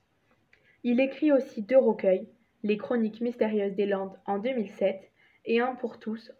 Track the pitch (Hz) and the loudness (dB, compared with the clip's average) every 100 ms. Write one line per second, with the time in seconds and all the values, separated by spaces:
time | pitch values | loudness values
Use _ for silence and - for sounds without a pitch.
0 | _ _ _ _ _ _ _ _ 233 240 | _ _ _ _ _ _ _ _ 0 2
1 | 269 - 311 269 262 - 202 262 226 208 | 2 2 2 2 2 -8 4 4 4 2
2 | 196 185 214 _ _ _ 208 208 - 247 | 2 0 -2 _ _ _ -2 -2 0 -2
3 | 220 220 233 240 214 214 202 190 202 196 | -2 -2 -6 0 0 0 -2 -2 -2 0
4 | 196 - - 202 226 262 196 - 190 - | -4 -10 -6 -4 -2 -4 -6 -2 -2 -2
5 | - _ _ _ - 226 247 254 226 - | -12 _ _ _ -2 0 0 -4 -8 -8
6 | - 226 - - | -10 -10 -12 -8